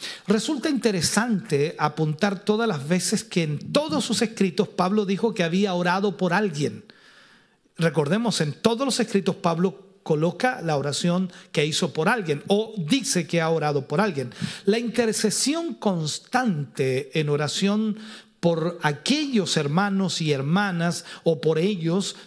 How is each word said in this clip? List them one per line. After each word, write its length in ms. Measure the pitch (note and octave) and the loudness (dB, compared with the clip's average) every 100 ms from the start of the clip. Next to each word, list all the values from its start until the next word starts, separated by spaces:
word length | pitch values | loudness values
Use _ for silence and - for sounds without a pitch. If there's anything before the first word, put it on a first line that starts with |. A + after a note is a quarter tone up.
| - - - | -14 -12 0
Resulta 420 | G#3+ A3 D4 D#4 | 0 0 -2 -2
interesante 1080 | C4+ A3+ F#3+ C#3+ - A#3+ G3 - C#3+ D3+ - | 0 0 0 0 0 2 0 0 0 0 0
apuntar 680 | D3+ D3+ D#3 D3 G3+ F#3+ | -2 0 -2 2 0 0
todas 240 | - G#3+ A#3 | 0 0 0
las 200 | D3+ C#3+ | -2 0
veces 360 | F3+ F3+ G#3+ | 0 2 -2
que 200 | - F3+ | -2 -2
en 280 | D#3 D3 - | -2 -4 0
todos 320 | C#4+ D4+ D4 | 0 2 -2
sus 200 | - A3+ | 0 0
escritos 440 | A3 - G3 D#3 F#3+ | 0 2 0 2 -2
Pablo 380 | - F3+ G#3+ G3 | 0 2 2 2
dijo 300 | F#3+ A3 F3+ | 0 0 0
que 80 | |
había 320 | E3+ F#3 G3+ F3+ | 0 2 0 0
orado 420 | F3 F#3 G3+ - | 2 2 0 0
por 160 | F#3 | 0
alguien. 520 | F3 G#3+ D3 C3 - - - - - - - _ _ _ - | 2 0 -2 -4 -6 -16 -20 -20 -20 -20 -20 _ _ _ -2
Recordemos, 640 | E3 D#3+ C#3+ G3+ A#3 - | 0 2 0 2 0 0
en 120 | D#3 | -2
todos 300 | - A3 A#3 | 2 0 2
los 160 | C4+ - | 0 0
escritos 360 | A#3 G3 F#3+ F3+ | 0 2 0 0
Pablo 640 | E3+ E3 F#3 - - _ | 0 2 0 -2 -16 _
coloca 580 | - D3+ E3 F3 - - | -2 2 2 0 -2 -2
la 120 | E3 D3 | -2 -2
oración 560 | C#3 C3 F3 F3+ F#3 - - | -2 -2 0 0 -2 -6 -6
que 160 | D#3+ D3+ | -2 0
hizo 260 | D3 F3+ | 0 -2
por 160 | - E3 | 0 2
alguien 320 | A#3+ E3 C#3+ - | 2 0 -4 0
o 260 | G3+ A3 A3 | 0 0 -6
dice 480 | D3+ C4+ G3 F3+ D3+ | 0 0 0 -2 0
que 140 | E3+ | 0
ha 80 | D#3+ | 2
orado 380 | E3 D3+ C#3+ C3 | 0 0 -2 0
por 140 | D3 | 0
alguien. 320 | G#3+ C#3+ A#2+ - - - - | 0 0 -6 -8 -10 -2 0
La 140 | A3+ | 0
intercesión 960 | A#3+ G#3+ A3+ A3 G#3+ - B3+ E4 E4+ A3 | 0 0 0 2 0 2 0 0 -4 -2
constante 1400 | G#3+ F3 D#3 - - B3 B3 D#3 C#3 - C3 C3 C#3+ E3 | -2 0 -2 -6 -2 0 0 -2 -4 -2 0 0 -2 -2
en 100 | D3+ | 0
oración 720 | D3 D3 - G3 G#3 A3 G3+ - - - _ | 0 -2 0 2 2 0 -4 -10 -18 -20 _
por 400 | E3+ E3 E3+ E3+ | 0 2 -2 0
aquellos 720 | D3+ C#3+ - D4 C#4+ A#3 E3 D#3+ | -2 0 0 0 2 0 2 0
hermanos 640 | C#3+ D#3+ G3+ G3 F#3 - | 2 2 2 2 0 0
y 120 | D#3 | 0
hermanas 720 | C3+ C#3 F#3 G3+ E3+ E3+ E3+ - - | 0 2 0 0 0 -2 -2 -8 -4
o 180 | E3+ D#3+ | -2 0
por 180 | D#3 D#3 | 2 2
ellos 560 | F#3+ G3+ E3 F#3 F#3+ - | 0 0 0 0 -2 -8